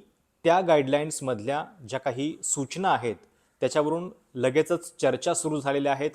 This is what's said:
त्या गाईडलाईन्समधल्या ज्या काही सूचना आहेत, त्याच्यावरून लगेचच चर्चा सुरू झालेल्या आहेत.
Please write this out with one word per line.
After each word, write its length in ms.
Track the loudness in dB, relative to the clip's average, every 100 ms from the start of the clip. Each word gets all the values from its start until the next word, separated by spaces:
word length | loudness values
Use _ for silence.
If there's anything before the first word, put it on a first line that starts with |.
| -16 _ _ _
त्या 180 | 2 4
गाईडलाईन्समधल्या 1040 | 6 4 4 0 0 -6 -4 -4 -4 -6 -6 -14 -10
ज्या 100 | -6
काही 380 | -4 -2 -4 -6
सूचना 460 | -4 -4 -4 -2 0
आहेत, 260 | 0 -2 -6 _ _ _ _
त्याच्यावरून 540 | 0 2 2 0 -6 -14 _ -2
लगेचच 600 | 2 2 2 0 -4 -2
चर्चा 380 | 0 2 0
सुरू 260 | -2 -2 -2
झालेल्या 320 | 0 0 0
आहेत. 200 | 0 -2